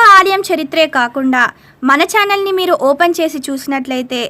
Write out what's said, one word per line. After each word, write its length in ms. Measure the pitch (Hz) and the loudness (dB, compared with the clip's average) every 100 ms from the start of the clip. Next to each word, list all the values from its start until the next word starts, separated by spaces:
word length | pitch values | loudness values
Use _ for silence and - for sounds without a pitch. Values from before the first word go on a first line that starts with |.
| 453 392 | 6 6
ఆలయం 260 | 381 392 381 | 6 0 -2
చరిత్రే 380 | 330 302 320 311 | -4 -2 -2 0
కాకుండా 460 | 285 240 269 262 254 240 - _ _ 254 | 0 -2 -2 -2 0 0 -4 _ _ 0
మన 140 | 277 349 | 0 2
ఛానల్ని 400 | 440 403 403 392 370 | 0 0 0 -2 -2
మీరు 160 | 359 349 262 | 0 0 0
ఓపెన్ 260 | 285 349 339 | 2 0 0
చేసి 200 | 320 311 262 | -4 -4 -8
చూసినట్లయితే 720 | 269 269 269 262 254 254 254 | -8 -6 -6 -6 -6 -6 -6